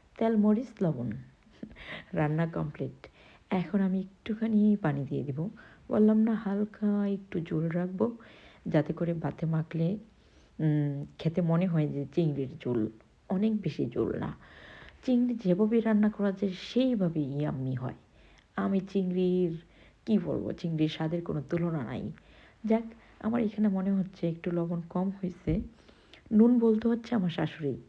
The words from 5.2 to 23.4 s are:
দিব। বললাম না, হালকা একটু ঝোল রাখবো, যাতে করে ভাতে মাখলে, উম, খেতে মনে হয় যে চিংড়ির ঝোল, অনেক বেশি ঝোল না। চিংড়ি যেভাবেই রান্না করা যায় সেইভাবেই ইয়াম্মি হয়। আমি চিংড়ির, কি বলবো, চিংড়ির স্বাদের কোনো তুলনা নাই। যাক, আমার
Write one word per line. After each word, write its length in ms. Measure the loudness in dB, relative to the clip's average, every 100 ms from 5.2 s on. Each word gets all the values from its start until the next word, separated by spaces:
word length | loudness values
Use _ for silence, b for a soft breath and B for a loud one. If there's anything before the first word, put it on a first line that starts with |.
দিব। 240 | -4 -4 -6 -8 B B -2
বললাম 300 | 4 6 6
না, 160 | 4
হালকা 720 | 0 -2 -2 -4 -2 0 0 0
একটু 320 | -4 -4 -6
ঝোল 280 | -2 -2 0
রাখবো, 480 | -2 -2 0 -2 -4 B B B B 0
যাতে 240 | 0 0
করে 220 | -2 -2
ভাতে 320 | -2 -4 -4 -2
মাখলে, 520 | -2 -2 -2 -2 -2 -8 b b b b -2
উম, 480 | 2 2 0 -2 -8 -4
খেতে 220 | -2 0
মনে 260 | 2 2 2
হয় 220 | 2 0
যে 180 | -2 -4
চিংড়ির 340 | 0 0 0 -4 -6
ঝোল, 260 | -2 0 -2 -6 -20 _ -4
অনেক 320 | 0 0 0
বেশি 280 | -4 -4 -4
ঝোল 280 | -2 -2 -2
না। 180 | -6 -10 B B B B B B 0
চিংড়ি 280 | 2 2 0
যেভাবেই 360 | 2 2 4 2
রান্না 300 | 4 4 2
করা 220 | 2 -2
যায় 200 | 0 -4 -4
সেইভাবেই 800 | -4 0 2 2 0 0 -2 -2
ইয়াম্মি 360 | -2 -2 -4
হয়। 200 | -4 -6 -10 _ b b b b -4
আমি 240 | 0 0
চিংড়ির, 760 | 0 -2 0 2 2 4 2 -2 -10 b b b 0
কি 120 | 0
বলবো, 340 | 2 -4 -4
চিংড়ির 360 | -6 -4 0 0
স্বাদের 340 | -2 -4 -4
কোনো 200 | -4 -6
তুলনা 420 | -4 -2 -2 -2
নাই। 260 | -6 -6 -8 -12 B B B B
যাক, 180 | 0 0 0 -14 B B
আমার 200 | -2 0